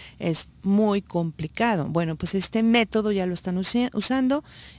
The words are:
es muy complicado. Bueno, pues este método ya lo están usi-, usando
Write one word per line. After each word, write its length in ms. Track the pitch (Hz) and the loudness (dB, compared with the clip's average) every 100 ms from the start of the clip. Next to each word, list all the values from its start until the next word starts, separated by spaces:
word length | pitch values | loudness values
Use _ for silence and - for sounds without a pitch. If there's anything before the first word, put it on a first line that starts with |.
| - - | -20 -6
es 280 | 175 160 - - | -4 -2 -6 -6
muy 380 | 190 202 214 202 | 0 2 4 0
complicado. 880 | - 175 165 - 156 - 233 190 - | -2 -4 -4 -4 -8 -2 0 0 0
Bueno, 260 | 165 165 156 | -2 -2 -2
pues 180 | 175 | -2
este 300 | 190 - 220 | -2 0 0
método 480 | 226 233 220 220 214 | 4 4 2 0 0
ya 140 | 196 180 | 0 -2
lo 80 | |
están 240 | 175 185 180 | -4 -4 -2
usi-, 320 | 185 240 247 | 0 0 0
usando 520 | 214 - 262 262 285 - - - | 0 0 2 2 0 -4 -16 -20